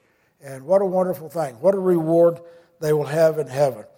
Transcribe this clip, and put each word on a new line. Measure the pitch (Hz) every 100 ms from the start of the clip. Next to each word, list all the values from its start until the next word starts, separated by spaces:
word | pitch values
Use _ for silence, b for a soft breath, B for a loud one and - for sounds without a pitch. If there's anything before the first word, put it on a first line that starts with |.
| _ _ _ _
And | 135 135 135
what | 190
a | 196
wonderful | 185 185 175 156
thing. | 170 147 117
What | 165
a | 196
reward | 185 175 160 170 170 165 b b b b
they | 156
will | 151 135
have | 151 160 156
in | 139
heaven. | 131 143 110 -